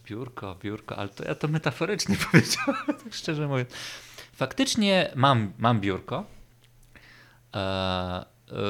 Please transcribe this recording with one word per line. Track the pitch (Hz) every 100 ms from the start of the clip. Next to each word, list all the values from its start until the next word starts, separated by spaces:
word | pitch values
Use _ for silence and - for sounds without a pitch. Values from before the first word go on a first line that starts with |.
| -
biurko, | 107 127 - 98 90
biurko, | 104 107 - 98
ale | 101
to | - -
ja | 110
to | 151
metaforycznie | 156 156 - 165 202 - 196
<laughs> | -
powiedziałem, | 170 - - - - -
tak | 294 226
szczerze | - - 151 147
mówiąc. | 135 123 - - - - - -
Faktycznie | - 131 - 262 - 202 190 165 131
mam, | 135 123 104 -
mam | 113 117
biurko, | 98 92 - 131 208 - - _ - - - - - - - - _ 104
e, |
e, | 95 95 95 92 92 90 - _ - -